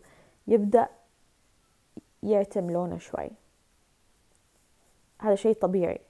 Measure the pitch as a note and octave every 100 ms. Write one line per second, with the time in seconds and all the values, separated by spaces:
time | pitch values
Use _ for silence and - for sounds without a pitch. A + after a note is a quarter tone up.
0 | - - _ _ - A3 G#3 A3+ - -
1 | _ _ _ _ _ _ _ _ _ -
2 | - _ G3+ G#3 G3+ G#3 F3 F3 F3+ E3+
3 | - - D2 A3 _ _ _ _ _ _
4 | _ _ _ _ _ _ _ _ _ _
5 | _ - G#3+ G3 A3 A3 F3+ F#3 E3+ -